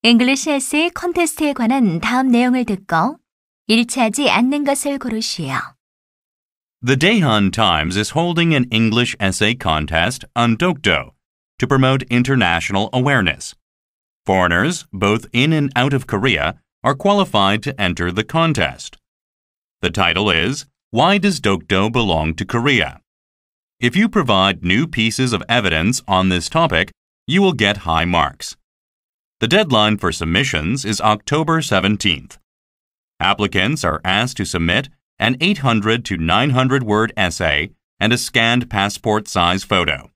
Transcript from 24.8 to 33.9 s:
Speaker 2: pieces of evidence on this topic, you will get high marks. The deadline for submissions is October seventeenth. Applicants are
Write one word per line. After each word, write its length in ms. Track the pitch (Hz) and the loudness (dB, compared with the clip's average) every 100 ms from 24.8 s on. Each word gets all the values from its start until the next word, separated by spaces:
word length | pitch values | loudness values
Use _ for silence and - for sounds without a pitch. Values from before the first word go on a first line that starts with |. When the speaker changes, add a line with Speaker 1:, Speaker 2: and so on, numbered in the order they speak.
| 165 | 0
Speaker 2:
pieces 480 | - 113 110 131 | -2 -2 0 -2
of 80 | 107 - | -2 -2
evidence 520 | 120 98 78 90 123 - | -2 0 0 0 -2 -2
on 240 | 92 95 | 0 2
this 180 | 90 - | 0 -2
topic, 440 | 160 165 82 82 _ _ _ - | -2 0 0 -2 _ _ _ -2
you 140 | 170 | 2
will 160 | 196 139 | 2 2
get 320 | 101 101 82 | 0 0 -2
high 160 | 80 | 0
marks. 500 | 87 85 71 - - - _ _ _ _ _ _ _ _ | 2 0 0 -4 -16 -16 _ _ _ _ _ _ _ _
The 80 | 113 | 0
deadline 480 | 180 190 120 107 104 | 2 2 2 2 0
for 160 | 90 | -2
submissions 720 | 78 82 87 - 78 78 135 | -4 -2 0 0 -2 -4 -4
is 160 | 107 104 | -4 -2
October 640 | 107 107 - 147 156 160 | 0 0 -2 -2 0 -2
seventeenth. 760 | 151 98 95 104 101 76 - - _ _ _ _ _ _ _ _ | 0 0 0 0 -2 -4 -8 -20 _ _ _ _ _ _ _ _
Applicants 640 | 95 101 101 98 95 151 | -2 0 0 0 -2 0
are 200 | 90 | -2